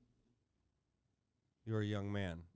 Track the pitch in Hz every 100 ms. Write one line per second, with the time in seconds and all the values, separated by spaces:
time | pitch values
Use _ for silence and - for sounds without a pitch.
0 | _ _ _ _ _ _ _ _ _ _
1 | _ _ _ _ _ _ 110 110 104 104
2 | 101 101 92 85 85